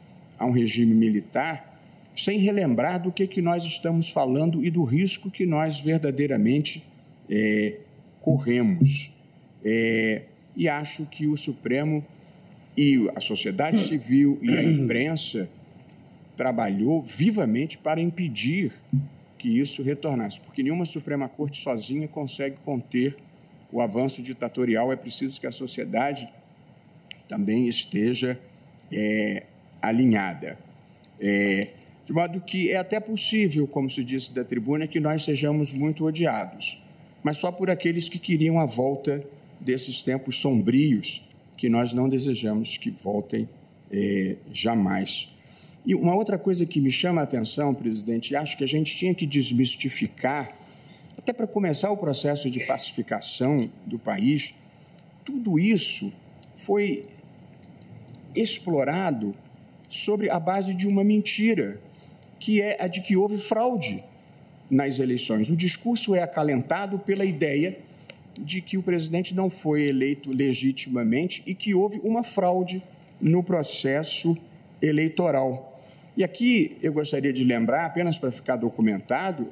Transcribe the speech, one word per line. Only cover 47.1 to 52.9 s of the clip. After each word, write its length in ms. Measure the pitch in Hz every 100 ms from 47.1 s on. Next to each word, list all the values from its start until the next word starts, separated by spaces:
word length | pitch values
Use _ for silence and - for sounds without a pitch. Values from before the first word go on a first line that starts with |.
| 165
a 20 |
atenção, 500 | 135 123 110 - 143
presidente, 600 | 120 117 110 107 117 -
e 20 | 143
acho 220 | 156 -
que 80 | 135
a 20 |
gente 300 | 151 151 -
tinha 180 | 185 175
que 100 | 143
desmistificar, 1300 | 143 120 123 123 - 131 - 107 - 131 143 135 - - - - - - -
até 140 | -
para 160 | 240 214
começar 420 | 208 180 143 196
o 60 | 202
processo 560 | 160 131 147 143 131
de 80 | 123 117
pacificação 920 | 139 -